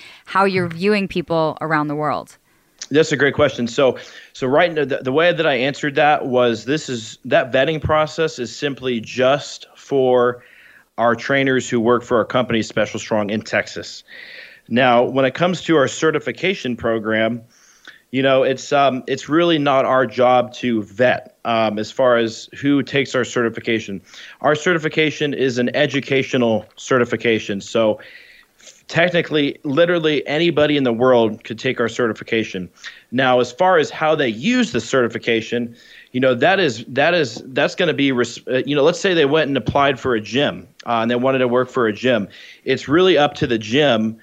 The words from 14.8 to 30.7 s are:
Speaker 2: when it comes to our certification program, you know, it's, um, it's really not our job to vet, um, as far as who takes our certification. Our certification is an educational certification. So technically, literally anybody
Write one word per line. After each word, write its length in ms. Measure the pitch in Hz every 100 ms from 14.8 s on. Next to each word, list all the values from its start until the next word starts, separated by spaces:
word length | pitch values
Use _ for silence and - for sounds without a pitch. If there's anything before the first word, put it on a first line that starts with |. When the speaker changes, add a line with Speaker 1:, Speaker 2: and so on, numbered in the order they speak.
| 127 120 120
Speaker 2:
when 200 | 131 131
it 80 |
comes 300 | 127 175 175
to 140 | - 160
our 120 | 131
certification 880 | - 160 151 127 - 175 196 127 117
program, 640 | 120 113 107 110 110 120 117 _ _ _ - - _
you 120 | 127
know, 200 | 135 135
it's, 320 | 131 131 - 143
um, 280 | 139 127 -
it's 200 | 131 -
really 320 | 151 175 160
not 280 | 143 135 123
our 180 | 131 127
job 480 | 110 123 127 120
to 300 | - 123 113
vet, 560 | 101 98 123 101 - _ -
um, 320 | 113 110 104
as 120 | 107
far 280 | - 131 120
as 320 | 117 107 - -
who 220 | 139 143
takes 320 | 127 139 127 135
our 100 | 117
certification. 800 | - 117 113 117 113 107 98 - - - -
Our 120 | 139 151
certification 800 | 185 170 156 156 156 143 151
is 240 | 127 135 120
an 180 | 123 131
educational 920 | 147 135 - 135 131 131 120 110 - -
certification. 840 | - 135 120 117 120 110 - 101
So 380 | - 113 110 104 - - - - _ _ - - -
technically, 720 | 156 175 170 156 151 143 -
literally 640 | 151 135 170 175 156 151 -
anybody 480 | 147 175 151 147